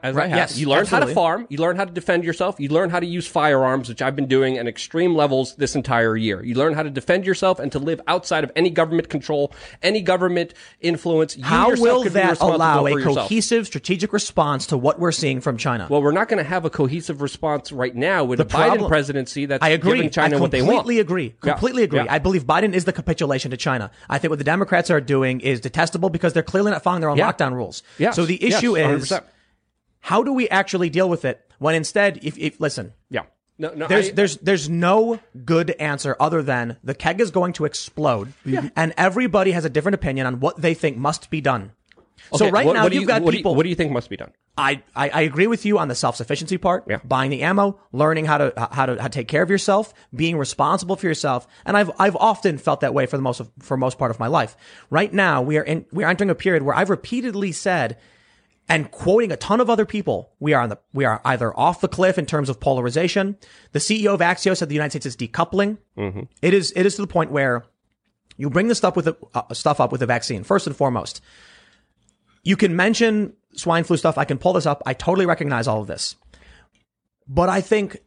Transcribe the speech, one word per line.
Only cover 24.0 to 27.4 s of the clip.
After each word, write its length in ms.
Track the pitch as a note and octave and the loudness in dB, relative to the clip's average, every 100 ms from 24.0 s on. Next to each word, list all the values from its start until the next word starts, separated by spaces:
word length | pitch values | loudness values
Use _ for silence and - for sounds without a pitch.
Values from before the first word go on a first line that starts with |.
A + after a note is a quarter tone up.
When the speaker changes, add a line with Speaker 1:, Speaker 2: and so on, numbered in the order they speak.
| - | -6
Speaker 2:
I 100 | C#3+ | -4
think 120 | D#3+ | -2
what 80 | D3 | -2
the 60 | |
Democrats 440 | C#3+ F3 F#3+ F3 E3+ | 0 0 2 0 2
are 120 | D#3 | 0
doing 400 | B2+ C3+ C3 B2+ | 2 0 0 0
is 180 | C3+ B2 | -2 -2
detestable 500 | B2 - E3 E3+ F#3 | -2 0 0 0 -2
because 220 | D#3+ E3+ | 0 0
they're 120 | E3 | 0
clearly 260 | D#3+ F#3+ G#3 | 0 0 0
not 140 | E3+ | 0
following 160 | F3 F3+ | -2 0
their 100 | D#3 | 0
own 60 | C#3+ | 2
Speaker 1:
Yeah. 160 | F#3+ | 2
Speaker 2:
lockdown 220 | - | 0